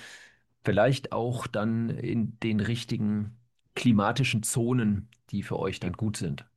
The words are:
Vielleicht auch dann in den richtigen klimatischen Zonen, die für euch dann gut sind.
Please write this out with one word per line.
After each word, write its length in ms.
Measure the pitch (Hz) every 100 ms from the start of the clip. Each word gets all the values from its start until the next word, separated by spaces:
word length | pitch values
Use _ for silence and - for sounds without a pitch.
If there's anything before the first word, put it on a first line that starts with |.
| - - - _ _ _
Vielleicht 480 | - 98 120 135 -
auch 340 | 104 120 123 -
dann 420 | 107 107 113 117
in 500 | - - 113 107 -
den 220 | 113 107
richtigen 760 | 107 120 - 120 107 104 107 - _ _ _ -
klimatischen 680 | 127 104 101 120 131 113
Zonen, 640 | - 127 120 127 110 98 - _ _
die 120 | 101
für 160 | - -
euch 200 | 95 92
dann 120 | 90
gut 240 | 87 107 -
sind. 280 | 90 71 -